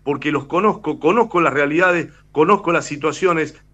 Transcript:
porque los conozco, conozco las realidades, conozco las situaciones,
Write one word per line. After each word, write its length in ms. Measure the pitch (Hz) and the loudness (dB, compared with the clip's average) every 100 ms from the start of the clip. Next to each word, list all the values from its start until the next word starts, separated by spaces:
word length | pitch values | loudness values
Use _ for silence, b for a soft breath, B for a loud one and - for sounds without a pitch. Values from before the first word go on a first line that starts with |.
porque 280 | 135 139 147 | -6 -4 -2
los 140 | 143 131 | -4 -4
conozco, 540 | 165 208 - 151 151 | -2 0 -2 -6 -2
conozco 420 | 151 226 226 175 | 0 2 2 2
las 120 | 156 | 0
realidades, 560 | 135 147 156 185 175 - B B | 2 0 2 2 2 -4 B B
conozco 400 | 139 165 202 170 | 0 2 2 2
las 140 | 165 143 | -2 -4
situaciones, 760 | 143 151 143 185 165 147 - _ | -6 -6 -2 -2 0 -4 -8 _